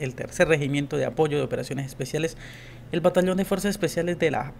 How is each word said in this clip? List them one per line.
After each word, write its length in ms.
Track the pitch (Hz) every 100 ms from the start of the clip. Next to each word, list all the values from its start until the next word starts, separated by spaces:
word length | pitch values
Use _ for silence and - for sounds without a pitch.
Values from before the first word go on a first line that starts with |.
el 160 | 135 123
tercer 320 | - - 151
regimiento 480 | 156 143 143 139 147
de 80 |
apoyo 340 | 127 131 156 143
de 60 |
operaciones 420 | 131 123 123 135 135
especiales, 500 | - 131 151 160 - - - - - -
el 100 | 175
batallón 360 | 180 180 185 185
de 80 |
fuerzas 260 | 190 190 202
especiales 480 | 196 165 170 170 175
de 140 | 160
la 200 | 123 135 -